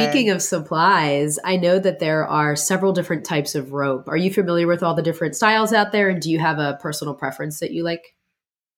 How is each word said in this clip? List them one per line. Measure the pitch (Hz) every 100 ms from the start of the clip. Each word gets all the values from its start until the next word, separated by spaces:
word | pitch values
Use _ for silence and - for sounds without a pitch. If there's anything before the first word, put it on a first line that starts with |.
speaking | - 277 220
of | 180
supplies, | - 175 156 160 175 175 151 143 151 147
I | 180 185
know | 175 190
that | 190 180
there | 160 156 151
are | 151 151 147
several | - 190 196
different | 180 170 165 -
types | 156 143
of | 151 131
rope. | 139 139 131 -
Are | 160
you | 185
familiar | 190 175 170 170
with | 170
all | 170
the | 165
different | 160 160 160 151
styles | 220 220 214
out | 220 208
there? | 214 196
And | 180
do | 156
you | 160
have | 160 151
a | 147 143
personal | 160 147 147
preference | 139 135 135 151 151
that | 165
you | 165
like? | 170 170 - _ _ _ _ _ _